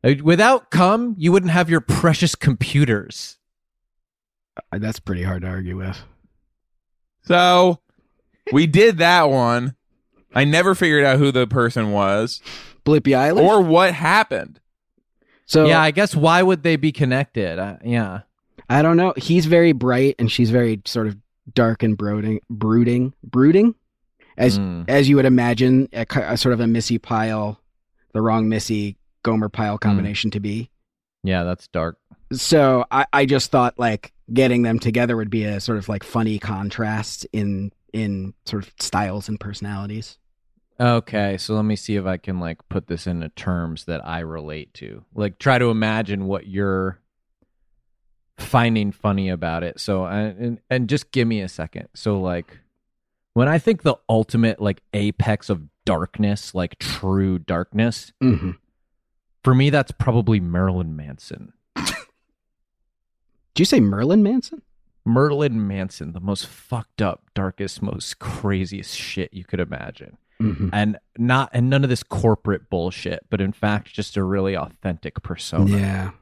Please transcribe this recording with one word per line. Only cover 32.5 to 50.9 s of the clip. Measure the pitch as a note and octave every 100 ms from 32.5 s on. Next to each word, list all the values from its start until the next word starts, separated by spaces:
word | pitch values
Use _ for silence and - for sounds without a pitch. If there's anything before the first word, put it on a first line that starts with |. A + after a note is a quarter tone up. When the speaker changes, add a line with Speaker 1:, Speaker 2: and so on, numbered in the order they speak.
| D#3+ C3+ B2+ A#2+
Speaker 2:
I, | C3 C#3
I | C#3+ C3+
just | C3+ -
thought, | C3+ B2 -
like, | A#2+ G#2+ - _ -
getting | A#2 C3 A#2+
them | A#2+ A2+
together | A#2+ A#2 A#2+ A#2
would | G#2+
be | A2+
a | G#2+ G2+
sort | - G#2+
of, | F#2+
like, | G2+
funny | - A#2 A2 G#2+
contrast | G2+ G2 G2+ - A2 G#2+ G2+ - -
in, | G#2+ G2+ G2 G2+ _ _
in | A2 G#2 G2 F#2+ -
sort | - G#2
of | F#2 _
styles | - F#2+ G2+ G2 G#2
and | G#2+
personalities. | G2+ G2+ G#2 G2 G2+ G#2+ G#2+ _ _ _ _ _ _ _
Speaker 1:
Okay, | A#2+ A#2+ - G#2+ G2+ F#2+
so | -
let | G#2+ G#2+
me | G#2
see | - G2+
if | F#2+
I | F#2
can, | - F2+
like, | E2+ E2 _
put | - -
this | E2+ -
into | F2 D#2
terms | - - F2+ E2 D#2+
that | - E2 -
I | E2
relate | E2 D#2+ D2+ D2+ -
to. | - G#1+ G#1+ _
Like, | - G#2 F2+
try | C#3 B2+
to | A#2+
imagine | A2 A2 A2 G2+ G2+ F#2+
what | G2 G2
you're | F#2+ G2 F#2+ F#2+ F2+ _ _ _ _ _ _ _ _ _ _ _ _ _ -
finding | - B2+ A#2 A2+ G2+
funny | - G#2+ G2 F#2+
about | F2+ E2+ E2
it. | E2+ -
So, | - F#2+
uh, | F#2 G2+ G#2+ F#2
and, | A#2+ A#2+ _
and | B2+
just | A#2